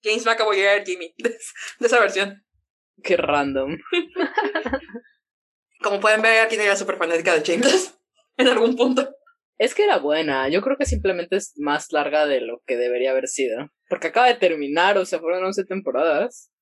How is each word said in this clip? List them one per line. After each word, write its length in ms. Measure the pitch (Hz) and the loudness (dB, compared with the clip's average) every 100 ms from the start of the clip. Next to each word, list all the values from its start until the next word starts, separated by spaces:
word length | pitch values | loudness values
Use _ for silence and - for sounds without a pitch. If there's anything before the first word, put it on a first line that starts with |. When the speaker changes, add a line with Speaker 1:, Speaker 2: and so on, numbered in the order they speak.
Speaker 1:
James 220 | 208 220 233 | -2 -2 0
McAvoy 340 | 226 214 196 | 2 2 2
era 240 | 196 202 | 4 2
Jimmy 300 | 202 180 165 _ | 0 -10 -10 _
<laughs> 20 | |
de, 120 | - - - - - - | -6 -6 -16 -16 -16 -4
de 80 | 233 | 2
esa 120 | 160 | 4
versión. 440 | 151 151 196 196 _ _ _ _ _ _ | 4 2 -4 -6 _ _ _ _ _ _
Speaker 2:
Qué 120 | - 175 | -2 0
random. 600 | - 147 139 135 135 156 - | 2 0 0 -2 -4 -6 -4
<laughs> 1900 | 349 339 370 - - 415 392 247 269 - 233 _ _ _ _ _ _ _ _ | -4 -4 -4 -2 -2 -2 -4 -4 -6 -8 -18 _ _ _ _ _ _ _ _
Speaker 1:
Como 160 | 214 196 | -4 2
pueden 220 | 214 214 | 2 4
ver, 200 | 220 226 | 4 4
aquí 140 | 226 226 | 4 2
era 200 | 208 196 | 0 0
súper 220 | 196 185 | -2 -4
fanática 360 | 165 165 170 | -2 0 2
de 80 | 165 | 2
Shameless 560 | 151 175 247 370 - _ _ _ | 2 0 2 2 0 _ _ _
<laughs> 200 | _ - | _ 0
en 100 | 254 | 2
algún 280 | 226 233 254 | 4 2 2
punto. 400 | 254 254 269 - _ _ _ _ | 2 2 -2 -8 _ _ _ _
Speaker 2:
Es 180 | 226 - | -2 2
que 80 | |
era 140 | 415 247 | 2 2
buena, 500 | 139 151 156 135 135 | 2 -2 0 -2 0
yo 120 | 170 | -2
creo 140 | 226 269 | -2 -2
que 80 | 277 | -2
simplemente 500 | - 196 175 175 190 | -2 -2 -2 -4 -4
es 180 | - - | -6 -8
más 340 | 147 147 - | -2 -2 -2
larga 340 | 151 143 151 147 | -2 0 0 2
de 160 | 135 | 0
lo 200 | 117 120 - | -2 -10 -6
que 120 | 120 | -2
debería 340 | 123 123 131 | -2 0 0
haber 160 | 131 131 | -2 -4
sido. 420 | - 131 113 147 _ _ | -4 -4 -4 -8 _ _
Porque 180 | - 160 | -6 -2
acaba 200 | 220 247 | 2 2
de 80 | 240 | 4
terminar, 640 | 180 160 143 151 185 202 | 0 0 -2 2 2 2
o 80 | 185 | -2
sea, 140 | 165 | -4
fueron 240 | 165 180 | -4 -4
once 200 | 185 196 190 | -4 -4 -6
temporadas. 840 | 190 190 127 165 151 240 - - _ | -6 -4 -2 0 0 -2 -6 -20 _